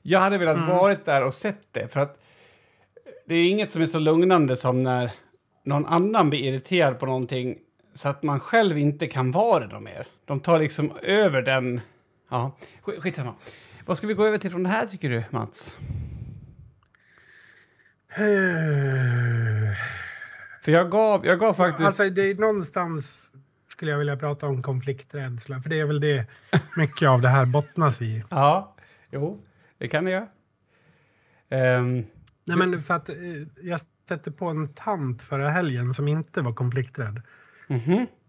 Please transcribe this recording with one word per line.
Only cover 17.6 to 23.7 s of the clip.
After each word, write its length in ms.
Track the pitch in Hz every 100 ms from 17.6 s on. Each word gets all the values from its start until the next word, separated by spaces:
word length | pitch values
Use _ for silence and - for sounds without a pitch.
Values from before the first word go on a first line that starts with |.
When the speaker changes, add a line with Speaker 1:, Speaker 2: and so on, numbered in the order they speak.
| _ _ _ _ _ -
Speaker 2:
Eh. 1600 | 214 202 185 170 156 143 139 131 127 120 120 117 113 110 107 98 - - - - - - - -
Speaker 1:
För 100 | -
jag 200 | 165 175
gav, 340 | 202 220 196 151
jag 140 | 180
gav 140 | 220
faktiskt 320 | 190 180 151 196
Speaker 2:
Alltså, 240 | 190 196
det 120 | 180 196
är 40 | 202
någonstans 960 | 220 208 165 185 175 160 131 - - 135 _ _
skulle 240 | _